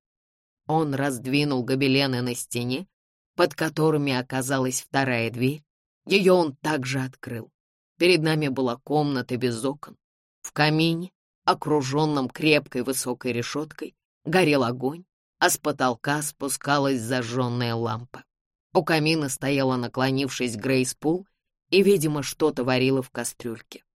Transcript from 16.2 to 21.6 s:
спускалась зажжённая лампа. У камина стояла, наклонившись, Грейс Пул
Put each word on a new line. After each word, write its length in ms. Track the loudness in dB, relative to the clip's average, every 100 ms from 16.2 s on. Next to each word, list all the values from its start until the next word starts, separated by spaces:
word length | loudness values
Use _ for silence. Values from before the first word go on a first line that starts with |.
спускалась 800 | -4 -8 -8 -6 0 0 2 0
зажжённая 720 | -2 -4 -2 -2 -2 -2 -2
лампа. 500 | -2 -4 -6 -10 -16 -20 _ _ _ _ -2
У 60 |
камина 460 | 2 0 2 0 -2
стояла, 480 | -4 -2 0 2 0
наклонившись, 800 | -2 -2 0 0 -2 -4 -4 -4
Грейс 380 | 0 2 0
Пул 340 | -2 -2 -2 -4 _ _ _